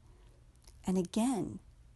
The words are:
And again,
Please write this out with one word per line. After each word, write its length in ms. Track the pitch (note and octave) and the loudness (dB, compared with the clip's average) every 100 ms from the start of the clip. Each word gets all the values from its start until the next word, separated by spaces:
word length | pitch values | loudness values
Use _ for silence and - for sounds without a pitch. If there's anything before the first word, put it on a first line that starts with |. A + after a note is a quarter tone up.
| - - - - - - - - - | -20 -20 -20 -20 -20 -20 -20 -8 0
And 100 | F#3 | 0
again, 640 | F3 A3 A#3+ A3+ D3 G#2+ - - - | 2 0 2 0 -2 -6 -14 -20 -20